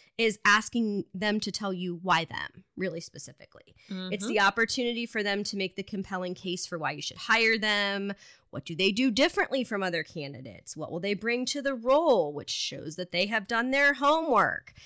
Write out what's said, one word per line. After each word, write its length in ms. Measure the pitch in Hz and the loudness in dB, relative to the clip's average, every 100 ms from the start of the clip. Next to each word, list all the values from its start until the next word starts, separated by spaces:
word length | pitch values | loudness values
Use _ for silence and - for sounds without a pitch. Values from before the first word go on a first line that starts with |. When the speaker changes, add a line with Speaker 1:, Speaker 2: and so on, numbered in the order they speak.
| _ - | _ 0
Speaker 1:
is 180 | 226 202 208 | 2 4 4
asking 600 | 208 214 233 220 202 - 185 | 4 4 -2 0 -2 -4 -4
them 240 | 214 214 | 0 0
to 120 | 208 | -2
tell 200 | - 208 | -4 -4
you 240 | 185 180 170 | -4 -4 -4
why 220 | 185 165 165 | 2 2 0
them, 400 | - 73 - - - | -6 -10 -12 -18 -6
really 240 | 185 165 | -6 -6
specifically. 760 | - - - - - - - _ - | -12 -16 -18 -18 -20 -20 -20 _ -12
It's 340 | 190 185 196 208 | -10 -6 -4 0
Speaker 2:
Mm-hmm. 20 | |
Speaker 1:
the 60 | 214 | 4
opportunity 640 | 196 214 226 - 240 240 233 | 4 4 0 2 -2 -2 -4
for 160 | 220 | -2
them 200 | 202 196 208 | -2 -2 -2
to 120 | 202 | -4
make 180 | 190 - | -4 -6
the 40 | |
compelling 540 | 190 196 190 190 180 180 | -8 -6 -6 -6 -6 -6
case 320 | 185 180 - | -6 -6 -6
for 100 | 170 | -4
why 140 | 143 | -4
you 100 | 147 | -4
should 160 | - - | -8 -10
hire 400 | - 226 226 220 | 0 2 4 2
them. 560 | 214 208 202 202 196 196 - - _ | 2 0 0 -2 -4 -8 -14 -20 _
What 140 | - - | -12 -8
do 100 | 165 | 0
they 160 | 233 | 2
do 180 | 202 262 | 4 2
differently 540 | 214 330 403 339 269 | 4 2 2 0 0
from 180 | 233 208 | -2 -2
other 220 | 185 170 | -2 -2
candidates? 720 | 156 170 139 139 131 95 - 151 | -6 -8 -10 -12 -14 -16 -14 -10
What 140 | 151 | -8
will 80 | 160 | -6
they 140 | 190 196 | -4 -2
bring 300 | 214 240 254 | 0 -2 -2
to 140 | 285 | -2
the 100 | 269 | -2
role, 600 | 254 233 285 330 220 147 | -2 4 4 6 4 4
which 160 | 147 - | -2 -8
shows 460 | - - 139 - 156 | -6 -6 -8 -10 -8
that 140 | 180 | -6
they 140 | 170 196 | -2 0
have 200 | 220 190 | -2 0
done 240 | 233 254 | -2 2
their 220 | 269 285 | 4 4
homework? 800 | 262 285 320 330 220 156 - - - | 4 4 4 4 4 4 0 -8 -20